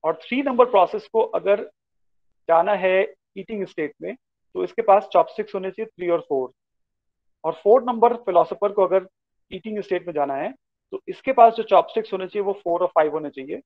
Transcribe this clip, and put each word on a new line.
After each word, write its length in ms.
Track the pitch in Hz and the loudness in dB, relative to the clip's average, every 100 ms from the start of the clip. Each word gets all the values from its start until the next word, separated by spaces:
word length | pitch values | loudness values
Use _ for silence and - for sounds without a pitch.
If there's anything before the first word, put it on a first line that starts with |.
और 160 | 156 165 | -4 -6
three 180 | - 247 | -6 -4
number 280 | 277 240 247 | -4 2 4
process 380 | 214 175 214 - | 4 2 -2 -4
को 140 | 226 | -4
अगर 420 | - 190 175 208 - _ _ _ _ _ _ _ - | -2 -2 0 -2 -2 _ _ _ _ _ _ _ 2
जाना 240 | 165 185 | 2 2
है 400 | 202 185 185 202 - _ 196 | 0 0 0 0 -6 _ -18
eating 280 | 180 220 185 | -12 -10 -10
state 260 | - 151 _ | -8 -8 _
में 140 | 165 240 _ _ _ 185 | -14 -14 _ _ _ -8
तो 80 | |
इसके 180 | 180 - | -6 -4
पास 260 | 226 196 202 | 4 4 4
chopsticks 420 | 180 165 - 214 196 | 0 0 -4 -8 -8
होने 160 | 190 | -8
चाहिए 160 | 185 220 | -10 -14
थ्री 220 | _ 175 | _ -2
और 120 | 170 - | -2 -2
फ़ोर, 220 | 139 127 _ _ _ _ _ _ _ _ _ | -6 -6 _ _ _ _ _ _ _ _ _
और 100 | 160 | -8
फ़ोर 300 | 160 202 247 | -4 4 4
number 320 | 240 233 226 233 | 4 0 2 0
philosopher 560 | - 175 165 175 202 | 0 2 2 -2 -4
को 140 | 202 185 | 0 2
अगर 220 | 190 185 _ _ _ _ | 2 -2 _ _ _ _
eating 280 | 185 220 214 | -14 -10 -10
state 260 | 196 226 175 | -6 -6 -6
में 60 | |
जाना 220 | 151 143 139 | -6 -4 -4
है 180 | 180 269 _ _ _ | -8 -12 _ _ _
तो 100 | - - | -16 -14
इसके 240 | - - | -12 -4
पास 200 | 262 233 | 6 6
जो 100 | 226 | 6
chopsticks 500 | 220 190 - - 214 | 2 2 2 -4 -6
होने 140 | 190 190 | -10 -8
चाहिए 180 | 208 196 | -6 -6
वो 80 | |
फ़ोर 280 | 196 - 170 | -6 -6 -4
और 60 | 175 | 0
फ़ाइव 240 | - 160 | 0 0
होने 160 | 151 151 | -2 -10
चाहिए। 320 | 139 135 196 | -14 -12 -14